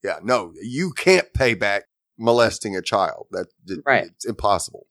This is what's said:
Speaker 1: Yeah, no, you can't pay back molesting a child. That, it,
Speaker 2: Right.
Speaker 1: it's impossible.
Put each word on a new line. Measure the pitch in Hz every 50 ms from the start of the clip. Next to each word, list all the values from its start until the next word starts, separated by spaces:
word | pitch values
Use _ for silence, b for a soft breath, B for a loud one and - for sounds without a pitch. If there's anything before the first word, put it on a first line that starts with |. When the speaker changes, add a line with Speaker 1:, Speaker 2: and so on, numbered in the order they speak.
| _
Speaker 1:
Yeah, | 98 90 76 85
no, | 107 127 120 98 85 85 -
you | 87 113 123 135 175 185 139
can't | - - 180 185 185 - - _
pay | - 135 123 117
back | 90 104 101 101 101 - _ _ _ _ _ _ _
molesting | 113 113 117 120 117 110 92 - - 110 98
a | 92 87
child. | - - 101 95 80 - - - _
That, | - 90 90 _ _ _ _
it, | 87 95 - -
Speaker 2:
Right. | 139 135 110 -
Speaker 1:
it's | 87 _ _ -
impossible. | - 110 - - 104 101 87 - - _ - - _